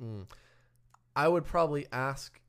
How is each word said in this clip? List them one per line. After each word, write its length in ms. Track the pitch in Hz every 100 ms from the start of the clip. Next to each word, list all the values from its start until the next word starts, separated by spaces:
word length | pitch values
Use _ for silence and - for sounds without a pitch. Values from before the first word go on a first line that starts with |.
mm, 220 | 117 104 92 - - _ _ _ _ _ _
I 140 | 139 156
would 160 | 175
probably 420 | 147 175 160 147 -
ask, 480 | 123 135 135 - -